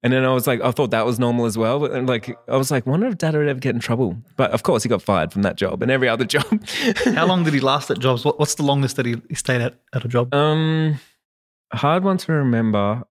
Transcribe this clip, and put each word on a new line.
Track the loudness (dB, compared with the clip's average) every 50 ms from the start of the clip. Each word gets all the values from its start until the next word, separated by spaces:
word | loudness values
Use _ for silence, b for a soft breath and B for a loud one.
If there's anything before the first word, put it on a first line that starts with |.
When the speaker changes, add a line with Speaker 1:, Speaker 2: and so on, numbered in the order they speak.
| 2
Speaker 1:
And | 2
then | 2 2 2
I | 2
was | 2 2 2
like, | 0 -2 0
I | 0 -2
thought | 0 0 0 0
that | 2 0 0
was | 0 0 0
normal | 0 0 2 0 0
as | -2 0 0
well. | 0 0 0 0
But, | -2 -2
and, | -2 -2 -2 -2
like, | -2 -2 -4 -8 -14 -14 _ -2
I | -2
was | 0 0 0
like, | -2 -2 0
"Wonder | 0 0 0 0 -2
if | -2 -2
Dad | -2 0 0
would | 0 0 0
ever | -2 -2
get | -2 -2 -2
in | -2
trouble." | -2 -2 0 0 0 -2 -2 -6 -12 _ _
But | 0 0 0
of | 0 0
course, | 0 2 0 0 2
he | 0
got | -2 0
fired | 2 0 2 2 2 0
from | -2 0
that | 0 0 0
job | -2 -4 -4 -2 -2
and | 0 0
every | 2 2 2 0
other | 2 0 -2
<laughs> | 0 0
job. | -2 0 0 -2 -2 B B B B -2 0 0 B B 0 2
Speaker 2:
How | 2 2
long | 2 2 2
did | 2 2 0
he | 2
last | 2 2 0 0 0 -4
at | -4 0
jobs? | 2 0 0 2 0
What, | -2 0 0
what's | 0 -2 0
the | -2
longest | 0 0 2 2 0 -2 -2
that | -2 -2
he, | -2 -4 -6 -6 -10
he | -10
stayed | -6 -2 -2 0 0
at, | 0 -2 -6 _ _ _
at | -6 -6 -4
a | 0
job? | 0 0 0 2
Speaker 1:
Um, | 0 2 2 2 2 2 2 0 0 2 0 0 -2 -2 B B B _ _ _ _ _ _ _ _ _ _ _
hard | -6 0 2 2 2 2 2
one | 0 0 0
to | 0 0
remember. | 0 0 2 2 2 2 2 2 2 2 2 0 0 -2 -6 _